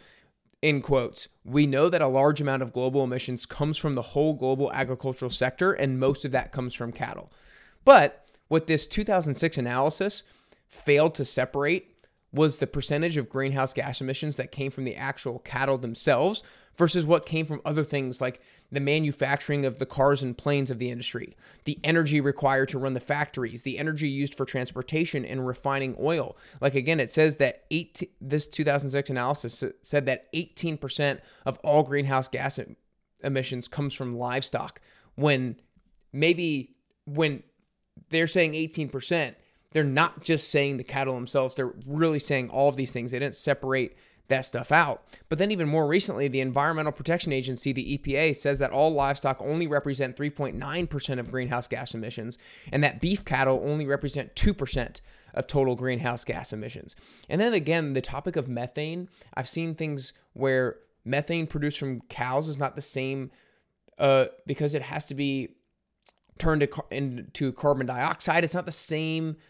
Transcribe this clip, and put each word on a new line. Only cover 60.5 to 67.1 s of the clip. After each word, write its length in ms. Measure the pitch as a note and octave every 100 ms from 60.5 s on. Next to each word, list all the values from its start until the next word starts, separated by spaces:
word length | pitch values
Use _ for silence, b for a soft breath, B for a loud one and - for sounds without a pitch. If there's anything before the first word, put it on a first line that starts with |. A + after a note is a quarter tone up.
| C3 B2+ - _ _ A2+
methane 420 | C#3 D3 E3+ D#3+
produced 320 | D3+ D3 D3
from 220 | C#3 B2 -
cows 400 | - B2 C3+ D#3
is 80 | C#3
not 180 | C3+ -
the 60 |
same, 500 | - C3+ C3 C3+ B2+ b b b b _ _ -
uh, 280 | C#3 C3+ B2+ - -
because 300 | C#3 D3 D3
it 60 |
has 240 | B2+ D3+ -
to 100 | C#3
be 400 | C#3 C3+ A#2+ - _ _ _ _ - _ _ -
turned 240 | E3 D#3
to 60 | C#3+
car-, 180 | - -
into 640 | C3 C#3